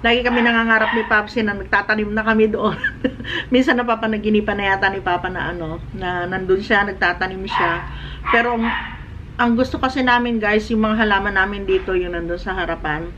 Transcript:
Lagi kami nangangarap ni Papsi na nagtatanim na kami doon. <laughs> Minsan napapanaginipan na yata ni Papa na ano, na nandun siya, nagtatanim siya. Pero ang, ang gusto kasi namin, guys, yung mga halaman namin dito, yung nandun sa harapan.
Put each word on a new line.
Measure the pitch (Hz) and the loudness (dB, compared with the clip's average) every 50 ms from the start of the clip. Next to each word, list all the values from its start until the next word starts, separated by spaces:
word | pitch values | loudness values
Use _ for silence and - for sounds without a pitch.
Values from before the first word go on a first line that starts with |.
| - | 4
Lagi | - 233 247 | 4 2 4
kami | 240 240 240 240 233 | 2 2 2 4 4
nangangarap | 240 233 226 226 226 226 220 220 220 | 4 4 2 4 4 4 4 4 2
ni | 226 226 214 - | 0 -2 0 2
Papsi | 226 214 208 214 - 240 220 208 | 2 2 2 0 -2 -2 -2 -2
na | 202 | -2
nagtatanim | 202 190 - - 202 202 - 214 214 214 208 | -4 -4 0 0 0 2 2 0 0 0 -2
na | 208 220 220 220 | -2 -2 0 2
kami | 220 220 220 220 | 4 4 4 4
doon. | 214 - - 214 160 - - - - - - - - | 4 2 0 0 0 0 -2 -4 -4 -2 -4 -4 -4
<laughs> | - - - - - - - 254 | -4 -10 -8 -6 -8 -4 2 4
Minsan | 254 262 269 - 240 | 4 6 4 4 2
napapanaginipan | 240 233 226 220 226 220 220 214 208 214 214 208 208 214 202 202 | 2 0 0 0 0 -2 -2 0 0 4 4 4 4 2 -2 0
na | 202 196 190 | 2 0 2
yata | 190 196 190 | 2 2 0
ni | 196 196 | 0 0
Papa | 185 185 175 175 180 185 | -2 0 0 0 0 -4
na | 185 175 143 147 175 | -4 -4 -4 -4 -4
ano, | 175 165 156 160 170 - - - | -6 -6 -6 -8 -8 -10 -10 -10
na | 190 185 180 180 180 175 180 | -6 -4 -4 -2 -2 -4 -4
nandun | 185 190 185 185 185 196 | -4 -4 0 2 2 2
siya, | 208 - 233 202 202 | 2 2 2 2 2
nagtatanim | 208 196 - 202 175 180 - 190 185 190 190 190 196 | 2 -2 0 0 0 0 0 -4 -6 -4 -8 -8 -4
siya. | - - - 170 165 170 - - - - - - - - - - 220 | -2 0 0 0 0 -2 -6 -8 -10 -10 -10 -12 -12 -10 -4 0 2
Pero | 233 233 240 240 226 | 2 2 2 0 0
ang, | 226 233 - - - - - - - - - - - - - - | -2 -2 -2 -4 -8 -10 -12 -14 -14 -14 -14 -16 -16 -16 -2 0
ang | 240 240 233 | 2 2 4
gusto | 226 254 254 - - | 2 2 0 0 -2
kasi | - 262 262 277 | -2 -2 0 0
namin, | 254 247 240 240 240 240 233 226 | 2 4 4 2 2 0 -2 0
guys, | 214 208 208 214 214 - | 0 2 2 2 2 0
yung | 233 220 220 | 0 0 2
mga | 214 214 220 226 | 2 2 2 2
halaman | 214 202 196 196 208 202 | 2 2 2 0 0 0
namin | 190 190 202 202 202 196 | 0 0 0 -2 -6 -2
dito, | 185 190 185 185 - 185 | 0 0 0 0 0 -2
yung | 185 180 175 175 | -2 -2 -2 -4
nandun | 170 170 165 175 175 | -6 -4 -6 -6 -6
sa | - 202 185 | -6 -6 -4
harapan. | 190 175 165 165 165 - 156 151 151 165 175 175 | -4 -2 -4 -4 -4 -4 -4 -4 -4 -6 -8 -12